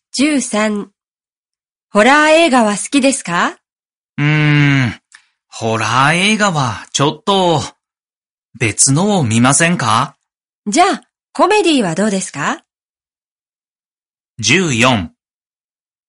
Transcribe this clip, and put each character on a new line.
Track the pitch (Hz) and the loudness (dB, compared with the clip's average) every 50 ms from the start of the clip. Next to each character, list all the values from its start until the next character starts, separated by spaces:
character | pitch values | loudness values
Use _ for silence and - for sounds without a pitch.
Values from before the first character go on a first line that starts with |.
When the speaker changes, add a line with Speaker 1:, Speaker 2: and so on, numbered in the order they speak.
| _ _ - | _ _ -4
Speaker 1:
十 | - 254 302 302 269 226 | -2 0 0 0 -2 -2
三、 | - - 208 214 214 208 208 196 - _ _ _ _ _ _ _ _ _ _ _ _ _ _ _ _ _ _ _ _ | -4 -4 -2 -2 -2 -4 -6 -8 -12 _ _ _ _ _ _ _ _ _ _ _ _ _ _ _ _ _ _ _ _
ホ | - 208 214 | 0 2 2
ラ | 240 277 302 302 | 4 4 4 4
ー | 311 311 | 4 4
映 | 320 339 330 | 4 4 4
画 | 247 254 226 | 2 2 2
は | 208 202 | 0 0
好 | 185 - - | -4 -6 -2
き | - 277 | -2 0
で | 233 269 254 | 2 0 0
す | - - | -2 -4
か？ | - 170 175 208 285 349 - _ _ _ _ _ _ _ _ _ _ _ - | -6 -4 -2 -2 -4 -6 -10 _ _ _ _ _ _ _ _ _ _ _ -4
Speaker 2:
う | 143 | -2
ー | 147 151 151 151 151 147 147 143 143 139 139 127 113 | 0 0 2 2 2 2 4 4 2 2 2 0 -2
ん、 | 92 - _ _ - - _ _ _ _ _ _ | -4 -8 _ _ -20 -20 _ _ _ _ _ _
ホ | - - 110 110 110 110 | -12 -8 -4 -4 -2 -2
ラ | 110 107 117 127 135 147 | -2 -2 0 0 2 2
ー | 160 | 2
映 | 175 190 208 214 | 0 0 0 0
画 | 202 208 202 | 0 0 0
は | 170 151 135 120 107 - - - - | 0 0 -2 -2 -4 -8 -10 -8 -4
ち | - 139 | -2 -2
ょ | 147 - - | -2 -2 -4
っ | _ | _
と、 | - 196 196 185 175 165 147 - - - _ _ _ _ _ _ _ _ _ _ _ _ _ _ _ - - | -2 0 2 2 2 0 0 -2 -6 -12 _ _ _ _ _ _ _ _ _ _ _ _ _ _ _ -10 -6
別 | 123 110 101 - - - 135 | -4 -4 -2 -2 0 0 0
の | 151 185 214 208 185 | 0 0 0 0 0
を | 143 | 0
見 | 107 110 113 | 0 2 2
ま | 120 131 143 | 2 2 2
せ | - 165 170 | 2 0 0
ん | 180 127 | -2 -2
か？ | 123 113 107 117 135 - - _ _ _ _ _ _ _ _ _ _ | -2 0 0 0 -2 -4 -8 _ _ _ _ _ _ _ _ _ _
Speaker 1:
じ | 208 202 294 349 | -4 0 0 0
ゃ | 403 320 | 0 0
あ、 | - - _ _ _ _ _ - | -4 -8 _ _ _ _ _ -4
コ | - 311 359 | -2 0 2
メ | 427 427 - | 2 2 2
デ | 339 | 2
ィ | 311 262 214 | 2 0 0
は | 175 160 | -2 -2
ど | 175 202 | -2 -2
う | 220 | -2
で | 196 190 | -2 -4
す | 185 - | -6 -8
か？ | - 139 147 190 277 339 - _ _ _ _ _ _ _ _ _ _ _ _ _ _ _ _ _ _ _ _ _ _ _ _ _ _ _ _ _ _ _ _ _ _ - | -8 -8 -6 -6 -6 -8 -12 _ _ _ _ _ _ _ _ _ _ _ _ _ _ _ _ _ _ _ _ _ _ _ _ _ _ _ _ _ _ _ _ _ _ -8
Speaker 2:
十 | 110 113 139 180 190 160 127 | -2 0 0 0 0 0 0
四、 | 110 120 131 127 107 87 78 - _ _ _ _ _ _ _ _ _ _ _ _ _ _ _ _ _ _ | 0 2 2 2 0 -2 -6 -12 _ _ _ _ _ _ _ _ _ _ _ _ _ _ _ _ _ _